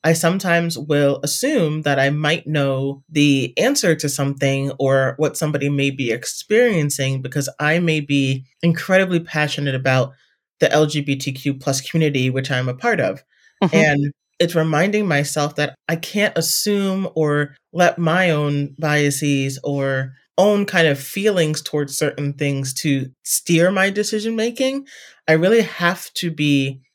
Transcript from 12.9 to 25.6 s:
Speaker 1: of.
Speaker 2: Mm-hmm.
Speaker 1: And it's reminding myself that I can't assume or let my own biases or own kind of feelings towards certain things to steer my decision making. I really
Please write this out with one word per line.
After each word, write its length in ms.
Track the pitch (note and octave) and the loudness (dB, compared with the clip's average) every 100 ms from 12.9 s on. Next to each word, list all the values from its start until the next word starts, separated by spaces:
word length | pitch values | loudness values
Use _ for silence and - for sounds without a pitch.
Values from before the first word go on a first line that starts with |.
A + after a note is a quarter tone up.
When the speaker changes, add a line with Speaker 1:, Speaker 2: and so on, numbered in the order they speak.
| G3+ | 0
Speaker 1:
of. 240 | G2+ F#2+ _ _ _ _ | -2 -4 _ _ _ _
Speaker 2:
Mm-hmm. 120 | F#3 D#3+ | 2 4
Speaker 1:
And 360 | D#3 C#3+ C#3+ - _ _ | 4 2 -2 -6 _ _
it's 160 | E3+ E3+ | 0 2
reminding 520 | D#3+ D3+ G3 G#3 G3+ | 2 2 2 0 0
myself 480 | C#3+ C#3+ D3+ D3 D3 | 0 0 -2 -2 -2
that 200 | D3 - - | -6 -6 -6
I 80 | E3 | -6
can't 420 | - G#3 G#3 - | -4 -2 0 0
assume 680 | D#3+ - G#3+ G3+ G3 F#3+ F#3+ D#3+ | -2 -2 0 0 0 -2 -4 -2
or 400 | D3+ D3 D3 _ _ | 0 0 -2 _ _
let 260 | E3 F3 - | 2 2 2
my 340 | E3 F3 F#3 | 0 2 2
own 440 | D3+ D3 C#3+ C#3 C#3 | 2 0 -2 -4 -4
biases 840 | D#3 D3 C#3+ C#3 D3 C#3 C3+ C3 | 0 2 2 0 0 0 -2 -4
or 500 | - C#3+ C#3 C3+ C3 C3+ _ - | -4 -2 -2 -2 -4 -10 _ 2
own 280 | G#3 G3+ G3+ | 4 4 2
kind 220 | F#3 D#3+ | 2 2
of 120 | C#3 | 2
feelings 640 | - - G#3 F#3 D#3 D3+ | -4 -2 0 2 0 -2
towards 360 | - D3+ C#3 - | -4 -4 -4 -2
certain 360 | D3+ - C#3+ | -2 -2 -6
things 400 | C#3 C#3+ C#3 C3 | -2 -2 -2 -4
to 380 | - D#3+ C#3 C3 _ | -4 -2 -2 -2 _
steer 480 | - - - E3 F3 | -6 -6 2 4 4
my 180 | G3 G3 | 2 0
decision 460 | G3 G#3 G#3+ A3 A3+ | 0 -4 -4 -4 -2
making. 520 | A3+ A#3 C4 C#4 C#4 - - _ - | -4 -2 -2 -2 -10 -20 -20 _ 0
I 60 | |
really 280 | D#3+ F3+ A#3 | 2 4 4